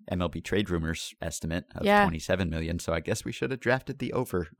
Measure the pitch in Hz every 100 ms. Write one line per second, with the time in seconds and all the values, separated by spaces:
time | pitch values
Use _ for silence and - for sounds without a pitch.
0 | - 90 87 82 - 98 104 85 80 82
1 | - - 82 - 82 85 - - 202 208
2 | 143 82 - - 196 80 80 85 - 82
3 | - 107 - - 127 131 123 131 - -
4 | 127 - 127 92 85